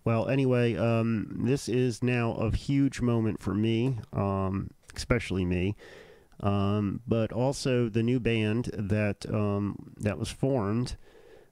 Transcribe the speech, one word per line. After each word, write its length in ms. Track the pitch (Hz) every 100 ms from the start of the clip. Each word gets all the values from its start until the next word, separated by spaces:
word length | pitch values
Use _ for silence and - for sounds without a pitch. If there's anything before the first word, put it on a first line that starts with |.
| 117
Well, 240 | 113 107
anyway, 480 | 135 131 123 120 90
um, 640 | 117 113 113 110 - -
this 240 | 113 139 -
is 340 | 123 127 110
now 300 | 123 123 117 -
a 200 | 113 -
huge 460 | - 139 139 -
moment 400 | 120 117 110 -
for 120 | 104
me, 460 | 98 110 113 127 117 -
um, 560 | - 98 98 95 95 - - - -
especially 480 | - 120 - 92
me, 320 | 90 90 92 104 - - - - - -
um, 640 | 101 101 98 104 101 - -
but 280 | 113 110
also 560 | 110 131 139 143 123 120
the 140 | 110
new 180 | 113 127
band 500 | 117 113 107 113 120
that, 520 | - 101 107 104 - -
um, 600 | 107 104 101 101 - - -
that 200 | 104 82
was 140 | 113
formed, 640 | - 135 135 98 110 127 - - - - - -